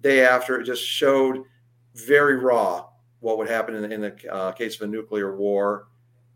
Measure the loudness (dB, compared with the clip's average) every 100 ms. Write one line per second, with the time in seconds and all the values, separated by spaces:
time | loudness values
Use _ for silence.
0 | 2 6 6 4 0 -4 -4 -6 -4 0
1 | 2 4 2 -2 -10 _ _ _ _ -18
2 | 2 4 4 2 2 2 0 -4 -10 _
3 | _ _ -4 -4 -2 -4 -4 -6 -6 -6
4 | -8 -8 -10 -6 -6 -4 -8 -6 -8 -8
5 | -6 -4 -4 -2 -2 0 0 -2 -10 _
6 | _ _ _